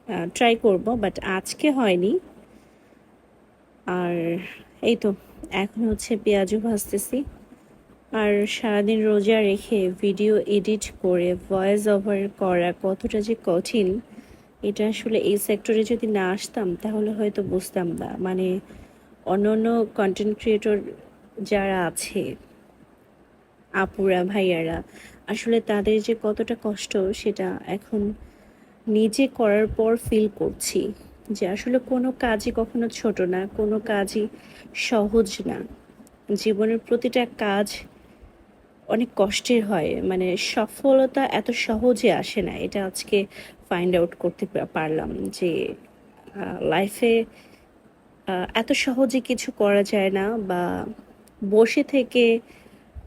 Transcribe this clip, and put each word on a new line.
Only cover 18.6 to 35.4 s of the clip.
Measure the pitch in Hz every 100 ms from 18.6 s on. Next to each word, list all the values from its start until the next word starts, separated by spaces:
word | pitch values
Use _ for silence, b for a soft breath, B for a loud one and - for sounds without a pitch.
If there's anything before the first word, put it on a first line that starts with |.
| B B B B B -
অন্য | - 190 208
অন্য | 220 220 233 220
কন্টেন্ট | - 196 185 214 208
ক্রিয়েটর | 233 208 220 208 - - - - - -
যারা | 190 202 196 190 170
আছে, | 170 - 202 - - - - - _ - _ _ _ _ _ _ _ _
আপুরা, | 190 190 - 190 180
ভাইয়ারা, | 180 202 190 165 165 165 - B B B -
আসলে | 220 233 226
তাদের | 220 208 202 214
যে | 208 226
কতটা | 214 208 226 233
কষ্ট | 214 208 - 208 190
সেটা | 214 214 202 185 185 -
এখন | 196 - 214 202 208 B B B B B B 226
নিজে | 214 220 220 269
করার | - 220 208 214
পর | - 226 233
ফিল | - 220 214 -
করছি, | 202 - - 190 208 202 B - -
যে | 208 180
আসলে | 202 240 254
কোনো | 254 254 254 254
কাজই | 247 214 240 233
কখনো | 220 240 233
ছোট | - 220 -
না, | 185 185 196 -
কোনো | 214 214
কাজই | 220 208 190 220 214 B B B B
সহজ | - - 233 208 226 196 -